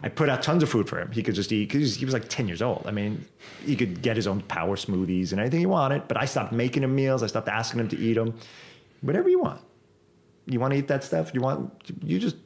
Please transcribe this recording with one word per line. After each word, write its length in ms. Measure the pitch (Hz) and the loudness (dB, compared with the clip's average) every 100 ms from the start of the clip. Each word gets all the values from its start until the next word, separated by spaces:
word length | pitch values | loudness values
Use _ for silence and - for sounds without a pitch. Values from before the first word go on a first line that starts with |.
I 60 | 104 | -8
put 200 | - 151 | 0 2
out 140 | 131 | 2
tons 200 | - 160 | 2 4
of 60 | 156 | 4
food 200 | 120 101 | 2 0
for 120 | 85 | -2
him. 100 | 87 | -4
He 120 | 113 | -4
could 120 | 113 | -2
just 160 | 98 98 | 0 0
eat, 200 | 110 104 | 0 0
cause 260 | 139 147 107 | 2 0 0
he 80 | |
was, 100 | 131 | -2
like, 140 | 131 - | -2 -4
ten 180 | - 113 | -4 -4
years 160 | 82 | 0
old. 220 | 120 104 - | -2 -2 -2
I 60 | |
mean, 340 | 104 104 107 - _ - - | -2 -2 -4 -8 _ -20 -14
he 100 | - | -2
could 260 | 147 120 87 | 0 0 0
get 160 | 120 110 | 0 2
his 100 | 101 | 0
own 160 | 98 | 0
power 340 | 101 - 85 98 | -2 -2 -2 -2
smoothies 560 | - 95 92 92 92 | -2 0 0 0 0
and 80 | 95 | 0
anything 200 | 113 160 | 0 2
he 60 | 175 | 2
wanted, 400 | 190 139 143 - | 2 2 0 -2
but 80 | - | -2
I 80 | |
stopped 280 | 131 - 104 | 0 -2 -2
making 300 | 117 123 127 | 0 0 0
him 100 | 135 | 2
meals. 280 | 135 135 131 | 2 2 2
I 40 | 113 | 0
stopped 220 | 113 110 | -2 -2
asking 320 | 104 113 117 | -2 -2 -2
him 80 | 110 | -2
to 100 | - | 0
eat 180 | 113 113 | 0 2
em. 180 | 113 113 - - - - - _ | 0 -4 -12 -20 -20 -20 -20 _
Whatever 280 | 135 160 370 | -2 2 4
you 120 | 370 | 4
want. 200 | 330 - - _ _ _ _ _ _ _ - | 4 -4 -16 _ _ _ _ _ _ _ -4
You 140 | 127 | 0
wanna 160 | 131 139 | 2 2
eat 120 | 139 | 2
that 160 | 139 | 0
stuff? 280 | 139 165 160 | 0 -2 0
You 60 | 131 | 0
want, 320 | 131 147 127 - - - | 0 0 -4 -10 -14 -10
you 160 | - 175 | -2 0
just 180 | 220 - | 0 -4